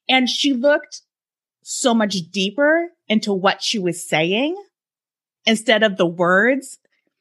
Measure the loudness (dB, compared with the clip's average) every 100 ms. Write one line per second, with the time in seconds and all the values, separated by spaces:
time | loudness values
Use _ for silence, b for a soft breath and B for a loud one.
0 | 0 0 0 0 -2 0 2 0 -2 -20
1 | _ _ _ _ _ _ -12 -2 0 2
2 | 0 -4 -6 -4 -4 0 0 0 -2 _
3 | -2 -2 0 0 0 0 -4 -4 -4 -4
4 | -4 -2 0 0 -2 -6 -12 _ _ _
5 | _ _ _ _ -2 0 2 2 2 2
6 | -2 0 2 4 4 0 -4 -18 _ _
7 | _ _